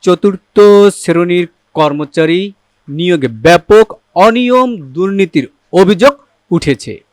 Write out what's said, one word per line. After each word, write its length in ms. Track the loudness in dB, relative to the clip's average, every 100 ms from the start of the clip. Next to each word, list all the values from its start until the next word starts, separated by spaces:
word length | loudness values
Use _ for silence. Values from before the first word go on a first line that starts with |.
চতুর্থ 520 | -2 0 0 -4 _ 2 4 6 4 0
শ্রেণীর 460 | -4 -2 0 -2 -4 _ _ -4
কর্মচারী 640 | -4 -2 -8 -4 -2 -2 -6 -12 _ _ -16
নিয়োগে 400 | -8 -4 -2 -4 -2
ব্যাপক 420 | 0 0 4 2 2 -4 _ 0 0
অনিয়ম 420 | 2 0 0 -2 -6 -14
দুর্নীতির 520 | -6 -6 -2 -2 -2 -6 _ _ 0
অভিযোগ 340 | 2 2 0 0 _ _ _
উঠেছে। 420 | -4 -4 -6 -8 -18 _